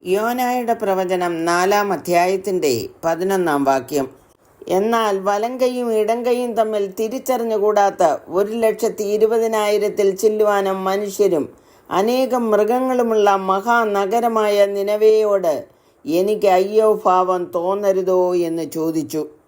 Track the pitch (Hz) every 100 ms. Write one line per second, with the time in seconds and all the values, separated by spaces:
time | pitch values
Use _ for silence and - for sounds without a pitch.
0 | 180 190 220 247 247 247 233 233 214 190
1 | 185 185 175 170 165 175 185 202 202 170
2 | - 175 180 190 190 185 156 117 - -
3 | 165 165 185 196 170 143 139 135 120 147
4 | 135 - _ _ _ _ - 180 214 233
5 | 220 196 190 202 226 254 254 247 240 220
6 | 208 233 240 247 247 220 220 214 196 196
7 | 220 254 - 247 233 214 208 208 202 -
8 | 175 139 - 170 202 226 226 220 226 180
9 | 202 208 220 226 226 220 208 208 208 196
10 | 202 185 220 214 214 202 196 190 190 196
11 | 208 196 202 170 127 - _ _ _ 170
12 | 214 254 262 247 233 208 214 247 262 247
13 | 233 220 202 196 190 190 214 233 226 202
14 | 196 233 233 226 214 208 202 202 202 208
15 | 220 214 214 202 170 139 - _ _ _
16 | - 165 196 214 196 185 196 214 214 202
17 | 202 185 185 185 175 175 175 202 202 190
18 | 185 185 180 180 170 165 156 160 160 160
19 | 151 156 151 -